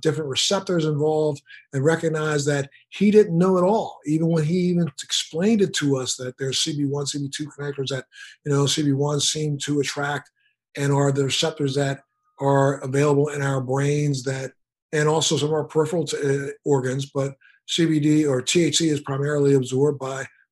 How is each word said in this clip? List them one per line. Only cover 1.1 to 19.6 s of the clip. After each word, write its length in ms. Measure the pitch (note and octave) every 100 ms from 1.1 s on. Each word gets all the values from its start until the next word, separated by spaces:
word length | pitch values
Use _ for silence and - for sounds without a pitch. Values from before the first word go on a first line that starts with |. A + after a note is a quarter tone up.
| D#3 D3+ C#3+ _ - -
and 120 | C#3
recognized 640 | D3 E3 E3 D#3 D#3 D3 C#3+
that 220 | C#3 C#3 - _
he 220 | - G3+
didn't 260 | G#3 F#3+ E3
know 200 | F#3+ F#3
it 60 |
all, 360 | F3+ A3 D#3 - D3
even 220 | D#3+ E3
when 160 | E3
he 140 | D3+ F3+
even 300 | F3 F3 E3+ -
explained 580 | - - - E3 G3+ A3
it 120 | F#3 -
to 220 | C#3+ C3+
us 180 | B2 -
that 220 | B2+ -
there's 220 | C3+ B2+
C 160 | D#3+ D3
B 100 | C#3+
one, 200 | C#3+ C#3
C 140 | D3
B 100 | C#3
two 140 | - D3
connectors 400 | - C#3+ C#3+ C3
that, 160 | C3 - - - - D3+
you 60 |
know, 140 | C#3+ C#3+
C 180 | -
B 80 | D3
one 280 | C3+ C#3+ D3
seem 380 | - D#3 D3+ C#3+
to 200 | - D3
attract 520 | C3+ D3 C#3+ C#3+ - _ _ _ _ -
and 160 | C#3
are 200 | C#3+ C#3
the 140 | C#3 C3+
receptors 500 | - D#3+ D#3 C#3 C#3
that 260 | C#3 C3+ _ _ _ -
are 400 | C#3 C#3 C#3 C#3
available 500 | C3+ C#3 D3 C#3+ D3
in 120 | D3
our 200 | C#3 C3+
brains 640 | B2 C3+ C#3+ D3 D3 C3
that, 280 | C3 C3+ C3+ _ _ _ -
and 160 | D#3 D3+
also 300 | D#3+ D3+ D3
some 100 | D3
of 60 |
our 100 | D#3
peripheral 420 | C#3+ D#3+ D#3 F3 D3+
t-, 120 | D3+
uh, 300 | C#3+ C#3 C#3 - D3+
organs, 400 | C3+ B2+ C3+ C3+
but 300 | C#3 C#3 - _ _ -
C 180 | - E3
B 140 | D#3
D 260 | D3+ D3+ D3
or 160 | B2+
T 220 | - F3 D#3
H 120 | C#3+
C 100 | E3
is 100 | C#3+
primarily 540 | C#3+ C3+ C#3+ D3 C#3+
absorbed 460 | C3+